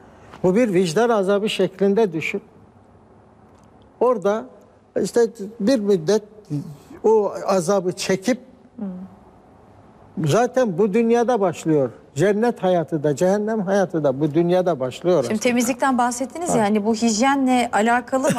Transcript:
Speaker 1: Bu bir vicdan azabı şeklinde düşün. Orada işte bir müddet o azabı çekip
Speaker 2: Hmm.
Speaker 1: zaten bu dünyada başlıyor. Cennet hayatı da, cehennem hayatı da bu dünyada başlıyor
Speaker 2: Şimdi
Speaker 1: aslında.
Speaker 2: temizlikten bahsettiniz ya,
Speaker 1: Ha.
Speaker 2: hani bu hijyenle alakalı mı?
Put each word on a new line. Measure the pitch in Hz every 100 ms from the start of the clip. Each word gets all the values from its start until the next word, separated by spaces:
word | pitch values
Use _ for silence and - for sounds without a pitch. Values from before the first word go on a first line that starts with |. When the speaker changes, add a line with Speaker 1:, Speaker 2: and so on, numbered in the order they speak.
| - - - -
Speaker 1:
Bu | 180
bir | 190 247
vicdan | 180 185 156 233
azabı | 220 190 202 208
şeklinde | - 185 - 196 202 220
düşün. | 160 139 202 - - - - - - - - - - - - - - - -
Orada | 240 233 185 220 254 - - _ _ -
işte | 190 240 233 - 202 -
bir | 202 269
müddet | 202 196 156 214 214 - - 147 147 143 - -
o | - 220 196 - -
azabı | 196 165 202 180
çekip | 175 - 190 208 254 - - - -
Speaker 2:
Hmm. | 196 180 190 - - - - - - - - - - - 151
Speaker 1:
zaten | 175 247 254 240 165
bu | 214
dünyada | 202 226 233 233 247
başlıyor. | 190 151 160 151 127 - -
Cennet | 135 185 208 240 240
hayatı | 185 180 156 156
da, | 147 139
cehennem | 180 208 208 226
hayatı | 185 196 185 165
da | 143 131
bu | 156
dünyada | 147 175 180 180 151
başlıyor | 127 - 170 175
Speaker 2:
Şimdi | 135
Speaker 1:
aslında. | 220
Speaker 2:
temizlikten | 254 240 240 269 277 247
bahsettiniz | 247 247 269 320 339
ya, | 233
Speaker 1:
Ha. | 202
Speaker 2:
hani | 214 202
bu |
hijyenle | 220 233 208 269 277 262 254 254
alakalı | - 220 240 240 262
mı? | 277